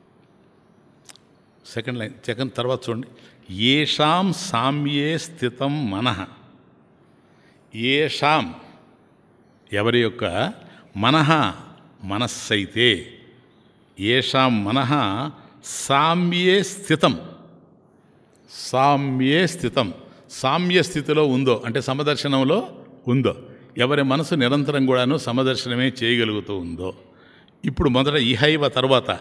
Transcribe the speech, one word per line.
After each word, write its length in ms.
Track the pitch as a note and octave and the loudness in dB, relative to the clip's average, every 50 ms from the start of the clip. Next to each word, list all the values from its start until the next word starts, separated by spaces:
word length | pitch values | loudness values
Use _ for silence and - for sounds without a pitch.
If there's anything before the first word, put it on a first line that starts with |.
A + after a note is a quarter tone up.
| _ _ _ _ _ _ _ _ _ _ _ _ _ _ _ _ _ _ _ _ _ - - _ _ _ _ _ _ _ _ _ _ - - | _ _ _ _ _ _ _ _ _ _ _ _ _ _ _ _ _ _ _ _ _ -20 -20 _ _ _ _ _ _ _ _ _ _ -12 -10
సెకండ్ 260 | A#2 A2+ C3 B2 A#2+ | -8 -8 -6 -6 -6
లైన్, 140 | G#2+ G#2 - - - | -8 -8 -10 -10 -8
సెకండ్ 280 | - A2 A2+ C3+ C3 - | -6 -6 -4 -6 -6 -4
తర్వాత 360 | - A#2+ B2+ C3 A#2 - A#2 | -4 -2 -2 -2 -2 -2 -4
చూడండి, 180 | A2+ A#2 C3+ - - - - - - _ _ - | -6 -6 -8 -10 -16 -20 -20 -20 -20 _ _ -12
ఏషాం 840 | F#2 F#2+ A2+ B2+ C#3 D3+ D3 - - - D3+ D3+ E3 F3+ G3 F#3+ D#3+ | -4 0 2 4 4 4 2 0 0 2 2 2 2 2 2 0 -2
సామ్యే 840 | - - - - A#2 A#2+ C3+ C#3+ D3 D3 C#3 D3 C#3+ C#3+ D#3 E3 D3 | -4 -4 -4 -2 0 0 0 0 0 -2 -2 -2 -2 -2 -2 -2 -4
స్థితం 760 | - - - - B2 A#2+ A#2+ B2+ C#3 C#3 D3 D#3 C3+ G#2 | -6 -10 -8 -6 -4 -4 -4 -4 -4 -4 -2 -2 -4 -4
మనః. 340 | F#2+ G2+ A#2+ B2+ G#2 F2+ F2+ - - - - - - - _ _ _ _ _ _ _ _ _ _ _ _ _ _ _ _ _ _ _ _ _ _ - | -2 -2 -2 -2 -2 -2 -6 -12 -14 -20 -20 -20 -20 -20 _ _ _ _ _ _ _ _ _ _ _ _ _ _ _ _ _ _ _ _ _ _ -8
ఏషాం 800 | A2 A#2 B2+ C3+ C#3+ D#3 C#3 - - D3 D3 D#3 D3+ G#2+ E2 - - - - - - - _ _ _ _ _ _ _ _ _ _ _ _ _ _ _ _ _ G2+ | -2 0 2 2 2 2 0 0 0 2 2 2 2 0 -2 -8 -14 -20 -20 -20 -20 -20 _ _ _ _ _ _ _ _ _ _ _ _ _ _ _ _ _ -4
ఎవరి 280 | G2+ G#2+ A#2 A#2 B2 | 0 0 2 2 2
యొక్క, 520 | A#2 A2 A#2 - A2 F2+ E2+ G#2 C3 F#3 A#3 - - - - - - - - G2 | 2 0 -2 -4 -4 -4 -2 -2 -2 -4 -6 -10 -18 -20 -20 -20 -20 -14 -6 -2
మనః 560 | G#2+ B2 D3 D#3+ D3 D3 E3 D3+ B2 F#2+ F2 - - - - - - - - - G2+ | 2 2 4 4 4 4 2 2 2 0 -4 -6 -14 -20 -20 -20 -20 -20 -20 -16 -10
మనస్సైతే, 1120 | F#2+ G2 G#2+ B2 A2+ - - - - A2+ G2+ G2 - - A2 A#2+ A#2+ G2+ E2 - - - - - - - - _ _ _ _ _ _ _ _ _ _ _ - | -8 -4 -4 -4 -4 -6 -8 -4 -2 -2 -2 -2 -2 -2 2 2 2 2 2 -2 -10 -18 -20 -20 -20 -20 -20 _ _ _ _ _ _ _ _ _ _ _ -4
ఏషాం 640 | G2 G#2+ B2 C3+ C3 - - C3 C3 C3 A#2 G#2+ G2 | -2 0 0 0 0 0 2 2 4 4 2 2 0
మనః 280 | G2+ A#2+ C#3 C3 A#2+ D3 C#3+ A#2+ G2 G2 A2+ C#3 D3+ - - - - - - - | 0 0 0 0 0 0 0 0 -2 -2 -4 -6 -8 -10 -14 -20 -20 -20 -20 -16
సామ్యే 1000 | - - - - - C#3 C#3 D3+ E3 E3+ F3+ F3 F3 F3 F3 F3+ F#3 F#3 G3+ F#3 | -14 -12 -8 -2 0 2 2 4 4 2 2 0 0 0 2 2 4 4 2 2
స్థితం, 560 | - - - - - E3 D3+ - D#3 - - - - - - - - - - - _ _ _ _ _ _ _ _ _ _ _ _ _ _ _ _ - | -2 -6 -8 -4 -2 0 2 2 2 0 -2 -6 -14 -18 -20 -20 -20 -20 -20 -20 _ _ _ _ _ _ _ _ _ _ _ _ _ _ _ _ -20
సామ్యే 960 | - - - - - B2+ C3+ C#3+ C#3+ C#3 C#3 C3+ C3 B2+ C3 C3+ D3 E3 F#3 E3 | -16 -14 -8 -2 0 2 4 4 4 2 0 -2 0 0 2 2 4 4 2 0
స్థితం, 460 | - - B2 A#2 - C3+ A2+ F2+ - - - - - - - - | -2 -4 -6 -2 0 0 0 0 -4 -10 -16 -20 -20 -20 -20 -20
సామ్య 540 | - - - C3 D3 E3+ F3+ F3+ F3+ F3 D#3 | -10 -4 -2 0 0 0 0 2 2 2 2
స్థితిలో 440 | F3 - D3+ C#3+ - D3 D#3 D3+ C#3 | 2 -2 -4 -2 0 2 2 4 4
ఉందో 360 | B2+ C3 C3+ C3 A#2 G#2 - | 2 2 2 2 2 2 0
అంటే 160 | A#2 A#2 C#3 | -2 -4 -4
సమదర్శనంలో 960 | A#2 C3+ C3 C#3+ D3 D3 C#3+ - - C#3+ C#3 C3+ C3 C3+ E3+ A3+ C4+ - - - - - - - - B2 | -2 -2 -2 -2 0 -2 -2 -2 -2 0 0 2 2 2 2 0 -2 -4 -10 -16 -20 -20 -20 -8 -2 0
ఉందో, 400 | B2 C#3 A#2+ G2+ E2 - - - - - - - - - | 2 2 2 2 0 -2 -8 -20 -20 -20 -20 -12 -4 -2
ఎవరి 260 | B2 C3 D3 C#3+ C#3 | 0 2 2 2 2
మనసు 320 | C3 C3 D3+ D#3 - F3+ | 2 0 0 0 -2 0
నిరంతరం 500 | D3 A#2+ B2 C#3 D3 C#3 D3 C#3+ C#3 C3 | 0 2 2 2 0 0 0 0 2 2
కూడాను 320 | B2+ B2+ B2 B2 B2+ D#3 - | 2 4 2 2 2 0 -2
సమదర్శనమే 760 | - B2 A#2+ C3 C3 C3 B2+ - - B2 A#2+ B2 B2+ C3 A#2+ - A2+ | -2 -2 -2 0 0 0 0 -2 -4 -4 -2 -2 0 -2 -2 -2 0
చేయగలుగుతూ 540 | A#2 B2 A#2+ A2+ A2 G#2+ G#2 F2+ - G2+ F#2+ | 0 2 2 0 0 -2 -4 -6 -6 -6 -8
ఉందో. 360 | F2 E2+ E2+ D#2+ F2+ F#2 - - - - - - - - - - - _ _ _ - | -6 -8 -8 -8 -8 -10 -10 -12 -18 -20 -20 -20 -20 -20 -20 -20 -20 _ _ _ -6
ఇప్పుడు 240 | - B2+ - E3 C#3 | -4 -2 0 0 2
మొదట 240 | B2 B2+ C3+ D3 C#3+ | 2 2 2 2 0
ఇహైవ 540 | D3+ A#2+ A#2 B2 G#2 D3 D3+ D#3 D3+ D3 C3+ | 0 2 0 2 2 2 2 2 2 0 -2
తర్వాత 520 | - C3 B2+ C3+ C3+ B2 B2 - F#2 - | 0 0 2 4 4 2 2 0 -4 -6